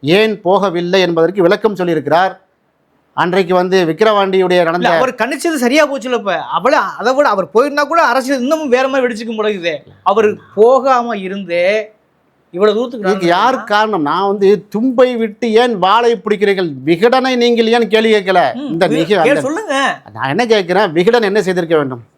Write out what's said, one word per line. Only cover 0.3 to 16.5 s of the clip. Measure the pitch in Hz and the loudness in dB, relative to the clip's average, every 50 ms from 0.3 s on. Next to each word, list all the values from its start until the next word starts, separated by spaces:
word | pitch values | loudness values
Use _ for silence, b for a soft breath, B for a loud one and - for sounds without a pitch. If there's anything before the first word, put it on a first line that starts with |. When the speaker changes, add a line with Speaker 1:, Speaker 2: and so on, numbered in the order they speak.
| 214 196 - 175 | -2 -2 0 0
Speaker 1:
போகவில்லை | 185 202 180 202 165 175 175 175 180 196 185 175 | 0 2 2 0 -2 -2 -4 0 0 2 2 2
என்பதற்கு | 170 165 160 165 185 202 180 | 2 0 0 0 0 2 2
விளக்கம் | 170 208 208 - 220 208 175 | 2 2 2 0 -2 -2 -2
சொல்லியிருக்கிறார். | 180 175 170 156 139 139 143 170 185 190 180 - _ _ _ _ _ _ _ _ _ _ _ _ _ _ _ - | -2 -2 -2 -2 -2 0 2 2 2 0 -2 -8 _ _ _ _ _ _ _ _ _ _ _ _ _ _ _ -4
அன்றைக்கு | 151 175 175 190 190 165 185 | -2 0 0 0 0 2 0
வந்து | 180 180 185 180 190 170 | 0 0 2 2 2 2
விக்கிரவாண்டியுடைய | 160 160 156 220 220 214 202 196 190 185 190 185 180 180 180 175 | 0 0 2 2 2 2 2 0 0 2 0 2 2 2 2 2
நடந்த | 165 165 180 180 - | 2 0 0 0 0
Speaker 2:
இல்ல, | 175 165 | 2 2
அவர் | 160 254 254 - | 0 -2 -2 -4
கணிச்சது | 220 240 302 285 - 339 320 285 | -4 -4 -4 -4 -4 -4 -2 0
சரியா | 247 240 254 302 302 294 | -2 0 2 2 2 0
போச்சுல. | 277 269 202 254 247 233 | 0 -6 -6 -4 -4 -4
இப்ப | 202 202 180 160 139 123 139 | -2 -4 -4 -4 -4 -4 -6
அவள, | 165 175 240 285 294 214 190 165 - | -2 0 2 2 2 0 -2 -6 -4
அதை | 185 226 262 | -2 -2 0
விட | 262 294 262 | 2 2 2
அவர் | 208 196 185 - - | 2 0 -2 -2 0
போயிருந்தா | 214 262 294 277 294 294 269 | 0 0 0 0 -2 -2 0
கூட | 311 339 320 | 2 2 2
அரசியல் | 262 240 262 247 247 285 262 | 2 2 0 0 -2 -2 -2
இன்னமும் | 240 262 320 320 311 285 233 | 0 -2 -2 -2 0 0 0
வேற | 247 262 269 | 0 0 0
மாதிரி | 262 277 254 | 0 0 -2
வெடிச்சுக்க | 247 240 208 233 220 233 | -2 -4 -4 -8 -10 -10
முடியுது. | 214 214 214 214 190 165 170 156 139 - - - _ _ | -6 -4 -4 -4 -4 -4 -6 -6 -6 -10 -16 -20 _ _
அவர் | 180 202 208 220 208 202 - - _ - | 0 2 2 2 2 0 -2 -12 _ 0
போகாம | 196 208 233 262 269 277 269 262 247 240 233 233 202 | 2 4 4 4 4 2 2 0 0 0 -2 -6 -8
இருந்தே | 190 185 190 202 196 170 170 175 175 185 208 220 214 214 _ _ _ _ _ _ _ _ _ _ _ _ _ | -8 -8 -10 -10 -8 -6 -2 0 0 0 0 -2 -4 -6 _ _ _ _ _ _ _ _ _ _ _ _ _
இவ்வளவு | 175 196 214 202 214 | 0 0 0 0 0
தூரத்துக்கு | 240 247 240 240 208 190 | -4 -6 -6 -6 -2 -2
Speaker 1:
இதுக்கு | 202 196 175 170 | -2 0 0 0
யார் | 170 185 208 240 262 | 2 2 2 0 0
Speaker 2:
நடந்ததுன்னா | 247 214 226 | -2 -4 -2
Speaker 1:
காரணம்? | 208 208 220 220 214 185 151 143 | 0 0 0 0 0 -2 -2 -2
நான் | 151 175 196 202 | -2 -2 -2 -2
வந்து | 202 208 202 190 208 196 - _ - | -2 2 2 2 2 2 -2 _ -6
"தும்பை | 208 226 269 254 226 254 254 247 233 | -4 -2 -2 2 2 2 2 2 -2
விட்டு | 226 220 208 _ - 240 220 220 | -4 -6 -6 _ -4 0 2 2
ஏன் | 247 254 233 190 | 2 2 0 0
வாளை | 175 185 202 226 240 233 233 220 - | 0 2 2 2 2 2 0 0 -2
பிடிக்கிறீர்கள், | 214 208 196 202 208 | -4 -2 0 0 0